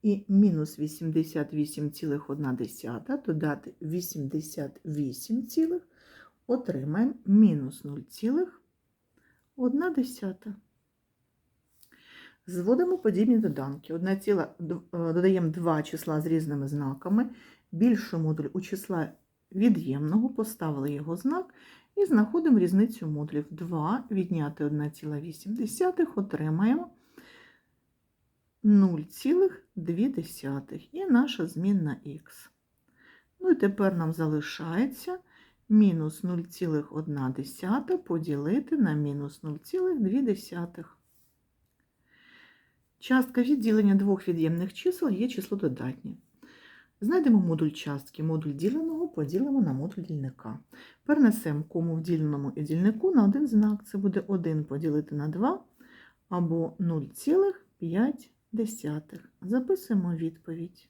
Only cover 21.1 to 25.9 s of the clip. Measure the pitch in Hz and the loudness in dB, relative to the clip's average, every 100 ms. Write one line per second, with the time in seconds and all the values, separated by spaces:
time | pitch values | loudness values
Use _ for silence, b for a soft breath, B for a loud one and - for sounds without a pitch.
21.1 | 175 269 339 370 b b b b - 392 | -4 -2 -2 -4 b b b b -2 2
22.1 | 247 214 339 320 226 180 190 233 220 160 | 4 4 2 4 6 6 4 2 0 -6
23.1 | 151 147 147 147 156 170 165 151 240 - | -4 -4 -4 -6 -10 -6 -2 0 -2 -2
24.1 | 196 180 165 147 151 147 151 147 151 151 | -4 0 -2 -2 -2 -2 -2 -4 -6 -8
25.1 | 147 165 151 196 226 220 - 370 | -8 -8 -12 -8 -4 -4 0 -2